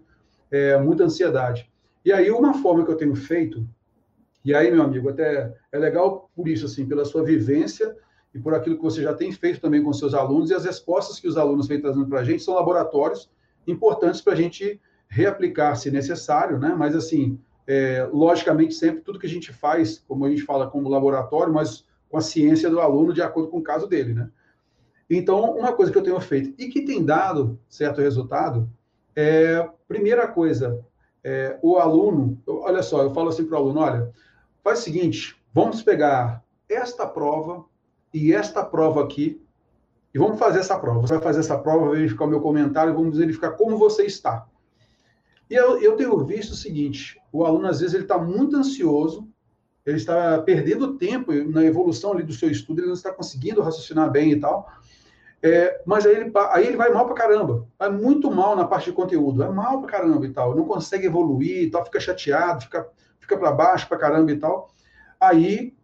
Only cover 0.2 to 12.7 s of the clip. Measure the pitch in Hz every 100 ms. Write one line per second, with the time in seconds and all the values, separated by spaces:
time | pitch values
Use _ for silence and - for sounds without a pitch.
0.2 | _ _ _ 139 139 139 143 165 170 156
1.2 | 175 131 123 117 - _ _ _ 175 196
2.2 | 190 233 285 - 185 165 160 160 147 123
3.2 | - 170 160 117 113 - _ _ _ _
4.2 | _ _ 139 143 170 170 139 127 131 135
5.2 | 156 139 120 - _ 147 156 170 190 -
6.2 | - 170 160 160 143 - 131 143 139 160
7.2 | 151 156 113 147 - - 220 - _ _
8.2 | _ 127 151 156 165 160 160 - 143 -
9.2 | 185 - 170 - 156 147 147 139 143 139
10.2 | 135 147 160 180 175 - - 185 196 -
11.2 | 175 156 143 143 139 147 143 135 135 135
12.2 | 120 165 - 180 165